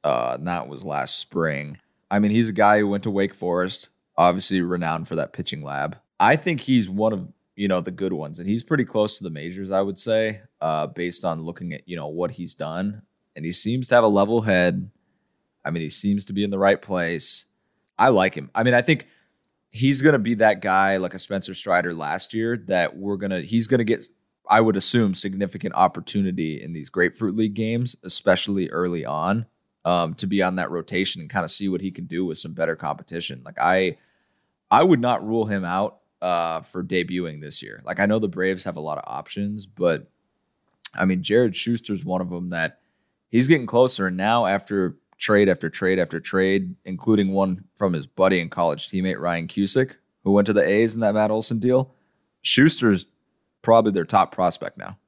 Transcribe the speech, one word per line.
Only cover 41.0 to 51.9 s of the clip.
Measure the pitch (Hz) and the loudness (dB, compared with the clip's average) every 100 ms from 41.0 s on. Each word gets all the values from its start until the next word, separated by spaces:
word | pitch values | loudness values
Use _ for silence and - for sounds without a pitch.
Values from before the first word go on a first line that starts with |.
mean, | 95 92 | 0 0
Jared | 90 110 120 | 2 2 2
Schuster's | 90 - 117 - 98 | 0 -4 -4 -4 -8
one | - 92 | -4 -4
of | 90 | -4
them | 87 87 | -8 -6
that | 85 80 _ _ _ _ _ _ | -4 -4 _ _ _ _ _ _
he's | 117 131 | 0 4
getting | 160 120 | 2 4
closer. | 117 127 - 95 | 4 4 2 -4
And | 92 | -2
now | 101 120 104 | 0 2 2
after | 98 - 101 90 - _ _ | -2 -2 -2 -2 -4 _ _
trade | - 104 101 | 2 4 6
after | 87 82 | 2 -2
trade | - 92 92 | -2 0 0
after | 87 82 | 0 -4
trade, | - 95 95 98 92 92 | -4 0 2 2 -2 -10
including | - 92 - 107 98 | -12 -6 2 2 4
one | 95 95 92 - _ | 2 0 -2 -8 _
from | 101 | -2
his | 85 71 | -2 -6
buddy | - 95 92 | 0 2 2
and | 82 | -2
college | - 85 76 - | -2 0 -2 -6
teammate | 95 92 - | -4 -2 -2
Ryan | 87 85 85 | -2 -4 -4
Cusick, | - 98 131 131 - _ _ | -2 0 0 0 -4 _ _
who | 98 | 2
went | 101 101 | 4 4
to | |
the | 104 78 | 4 4
A's | 104 113 | 4 2
in | 113 | 2
that | 110 | 0
Matt | 107 107 | 2 0
Olson | 110 110 117 | 0 -2 -2
deal, | 120 127 135 | 2 2 0